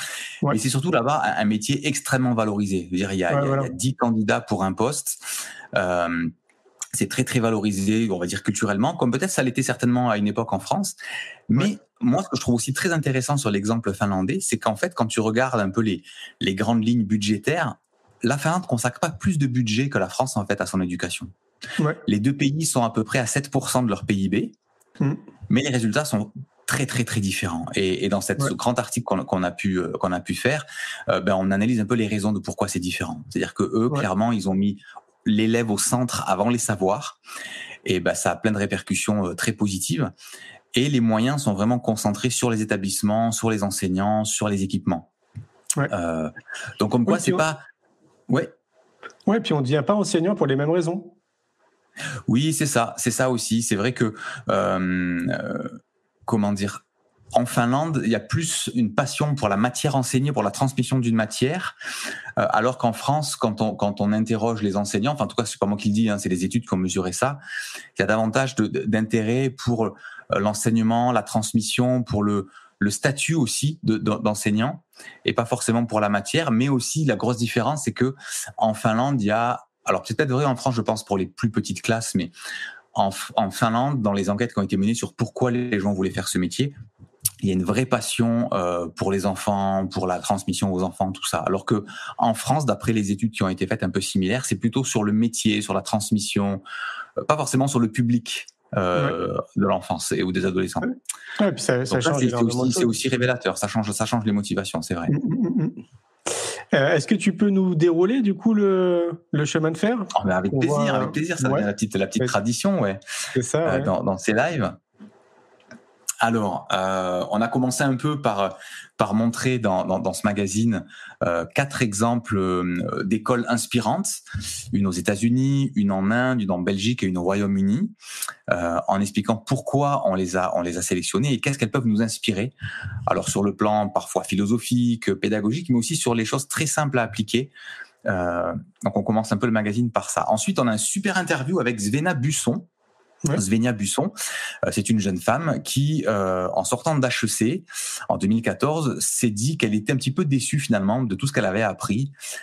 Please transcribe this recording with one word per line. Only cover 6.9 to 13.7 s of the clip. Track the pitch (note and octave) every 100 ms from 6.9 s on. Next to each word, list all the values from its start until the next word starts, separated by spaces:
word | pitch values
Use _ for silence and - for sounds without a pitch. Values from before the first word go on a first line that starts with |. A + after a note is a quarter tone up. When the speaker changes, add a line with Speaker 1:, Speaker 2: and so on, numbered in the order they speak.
Speaker 2:
c'est | - G#2
très, | -
très | B2+ B2
valorisé, | A2+ A2 G#2 G2 G2 A2 A2+
on | F2+
va | F2
dire | G2
culturellement, | - G2 G#2 G2+ C#3 E3+
comme | B2
peut-être | C3 F#3+
ça | -
l'était | C3 B2
certainement | C3+ A#2+ B2 B2 B2
à | G#2
une | G#2
époque | G#2+ A2+
en | F#2+
France. | - F#3+ G3 - - - - - -
Mais | A#2 G3+
Speaker 1:
Ouais. | - _ -
Speaker 2:
moi, | A#2+ E3
ce | G3
que | -
je |
trouve | - A#2+
aussi | -
très | C3 F3+
intéressant | E3 C#3+ C3 A#2+ C#3+
sur | A2
l'exemple | G2+ G#2